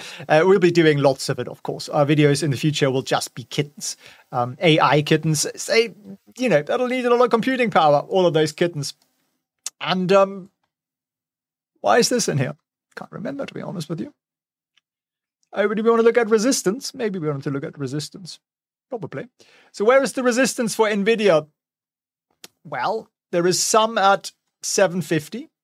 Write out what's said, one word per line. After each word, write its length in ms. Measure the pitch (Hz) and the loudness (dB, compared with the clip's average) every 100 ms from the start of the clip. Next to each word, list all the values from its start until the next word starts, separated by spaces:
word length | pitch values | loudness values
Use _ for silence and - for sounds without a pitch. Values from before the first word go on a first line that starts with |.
| - - 151 | -6 -12 2
Uh, 140 | 156 185 | 4 4
we'll 140 | 196 | 4
be 100 | 170 | 4
doing 300 | 160 156 143 | 4 4 4
lots 300 | 139 135 - | 2 0 -4
of 100 | 127 | -6
it, 80 | 120 | -8
of 160 | 131 | -10
course. 260 | - 147 - | -10 -10 -4
Our 160 | 156 143 | 0 2
videos 380 | 151 147 139 | 4 4 2
in 80 | 156 | -2
the 60 | 117 | -2
future 340 | 156 147 139 | -2 0 -2
will 100 | 131 | -2
just 320 | 131 127 - | -2 -4 -4
be 120 | - 113 | -14 -10
kittens, 520 | - 147 - - - - - _ | -6 -6 -8 -14 -14 -18 -20 _
um, 260 | 127 120 123 | -6 -6 0
A 180 | 180 156 | 2 4
I 220 | 143 147 | 4 2
kittens. 460 | 151 156 160 151 - - | 2 0 0 -2 -4 -8
Say, 360 | - 226 233 165 202 196 _ - | -2 0 0 -6 -20 -20 _ -6
you 120 | 247 | 0
know, 120 | 147 | 0
that'll 260 | 147 240 247 | 0 -4 -2
need 180 | 254 240 | -2 0
a 40 | |
lot 140 | 240 | 2
of 80 | 247 | 2
computing 400 | 233 262 254 226 | 0 0 -2 0
power, 300 | 185 151 147 | 2 4 2
all 260 | - 190 175 | 2 2 2
of 80 | 156 | 2
those 160 | 156 | 0
kittens. 420 | - 175 160 131 - _ _ _ _ _ _ - - | 0 -4 -4 -10 -12 _ _ _ _ _ _ -18 -10
And, 300 | 139 185 180 | -6 -2 2
um, 400 | 196 196 196 180 _ _ _ _ _ _ _ _ _ _ _ _ _ | 4 2 -2 -18 _ _ _ _ _ _ _ _ _ _ _ _ _
why 160 | 202 233 | 0 2
is 120 | 226 | 2
this 180 | 247 - | 0 -2
in 100 | 147 | -2
here? 180 | 131 151 _ _ _ - | -4 -8 _ _ _ -20
Can't 160 | - | -16
remember, 340 | - 240 277 247 | -12 -10 -10 -12
to 80 | |
be 80 | - | -12
honest 280 | - 180 156 | -12 -10 -10
with 100 | 165 | -10
you. 140 | 294 _ _ _ _ _ _ _ _ _ _ _ _ _ _ | -10 _ _ _ _ _ _ _ _ _ _ _ _ _ _
Oh, 200 | 196 208 | -4 -2
do 80 | 220 | 0
we 80 | 226 | 2
wanna 140 | 233 | 4
look 140 | 233 233 | 4 4
at 120 | 214 | 2
resistance? 640 | 220 240 247 185 254 - | 2 2 0 -2 -4 -8
Maybe 240 | 262 220 185 | -8 -6 -4
we 120 | 151 | -6
want 140 | 139 147 | -6 -6
to 40 | |
look 140 | 139 | -8
at 160 | 160 - | -8 -10
resistance. 600 | 135 147 147 - 175 - _ _ _ _ _ | -8 -8 -10 -14 -20 -20 _ _ _ _ _
Probably. 380 | 233 156 - 240 _ _ _ _ | -12 -10 -12 -14 _ _ _ _
So 120 | - 208 | -2 2
where 180 | 269 | 4
is 100 | 233 | 2
the 80 | 269 | 0
resistance 540 | 247 240 262 - 220 - | 0 2 0 0 -4 0
for 120 | 214 | 0
Nvidia? 600 | 208 196 220 208 156 151 _ _ _ _ _ _ _ _ _ - _ | 0 0 2 4 4 2 _ _ _ _ _ _ _ _ _ -20 _
Well, 460 | 156 135 127 - - _ _ | -12 -4 -4 -4 -8 _ _
there 160 | 175 175 | 0 2
is 140 | 170 | 0
some 360 | - 226 226 220 | 2 2 2 2
at 340 | 196 196 - - _ _ | 2 2 -2 -20 _ _
seven 400 | - - 190 185 | -4 0 0 0
fifty. 480 | 151 160 151 226 320 _ | -2 -4 -4 -12 -16 _